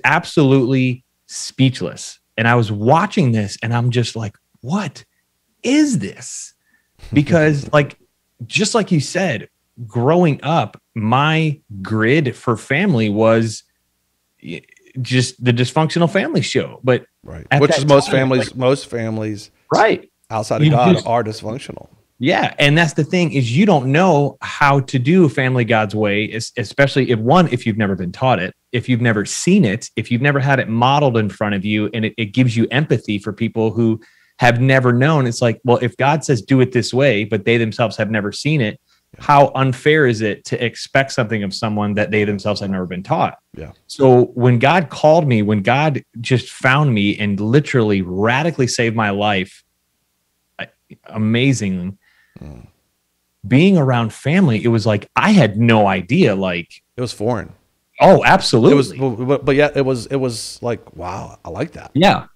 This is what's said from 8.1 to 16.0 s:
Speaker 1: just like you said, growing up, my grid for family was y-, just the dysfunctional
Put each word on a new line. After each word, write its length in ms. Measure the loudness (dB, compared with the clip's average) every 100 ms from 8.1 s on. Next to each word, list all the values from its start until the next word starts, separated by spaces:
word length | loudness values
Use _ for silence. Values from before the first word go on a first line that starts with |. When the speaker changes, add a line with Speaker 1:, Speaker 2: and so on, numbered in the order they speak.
| _ _ -20 -8
Speaker 1:
just 280 | -4 -2 -2
like 160 | -2
you 80 | -2
said, 500 | -2 -4 -4 -6 -10 _ _ -20 -10
growing 520 | -4 0 2 2 0
up, 380 | -2 -2 -4 -10 _ -6
my 640 | 0 2 2 0 -2 -4 -12 -14
grid 540 | -6 -2 2 2 0 -4
for 220 | -4 -4
family 520 | -2 -2 0 0 0
was 540 | 2 2 2 0 -6 _ _ _ _ _ _ _ _
y-, 180 | -14 -14 _ _ _ -12
just 420 | -2 -2 -2 -2
the 100 | -2
dysfunctional 580 | 0 0 0 0 0